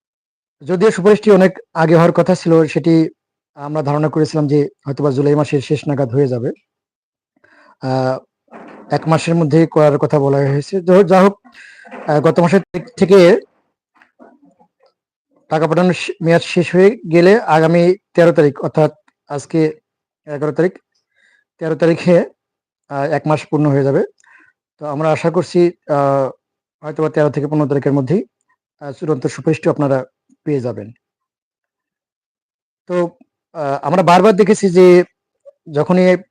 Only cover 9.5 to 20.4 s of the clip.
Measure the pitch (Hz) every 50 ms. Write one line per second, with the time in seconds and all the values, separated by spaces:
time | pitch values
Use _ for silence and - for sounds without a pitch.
9.5 | 147 165 165 - - 160 151 147 139 135 151 143 156 147 139 139 139 139 143 139
10.5 | 139 147 143 - 196 190 170 180 180 196 202 160 190 185 190 202 202 - _ _
11.5 | _ - - - - - - - - - - - 147 151 135 165 - 175 170 170
12.5 | 185 190 - - - 170 - - _ - 196 165 202 196 175 170 220 - - _
13.5 | _ _ _ _ _ _ _ _ _ _ _ _ _ _ - - _ _ 285 _
14.5 | _ _ _ _ _ _ _ _ _ _ _ _ _ _ _ _ _ _ _ _
15.5 | 156 156 165 151 160 170 180 180 160 - - - - - 160 165 170 165 - -
16.5 | - 180 165 - 175 180 190 202 254 - - 170 156 170 170 185 208 240 - -
17.5 | 156 160 160 165 170 175 170 175 190 - _ _ _ 175 170 170 160 170 151 143
18.5 | 135 - - 139 - 160 151 151 151 _ _ _ _ _ _ _ 147 139 - -
19.5 | - 165 156 151 156 - _ _ _ _ _ _ _ _ _ 151 147 135